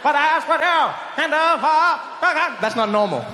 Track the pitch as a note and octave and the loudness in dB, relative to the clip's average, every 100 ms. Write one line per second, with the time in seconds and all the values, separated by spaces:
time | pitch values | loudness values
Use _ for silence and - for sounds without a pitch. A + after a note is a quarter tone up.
0 | C#4+ D4 D4+ D#4+ - E4 E4+ E4 C4 - | 2 2 2 0 0 0 2 2 0 -2
1 | - - D#4 D4+ D#4+ D#4+ B3+ D#4 F4 D#4+ | -10 -4 -2 2 2 2 2 2 2 0
2 | - - F4+ D#4 E4+ A#3 G#3+ A3 A3 G#3 | -6 -2 0 0 -2 -2 -4 -2 0 0
3 | G#3 C#3+ - | 0 -2 -6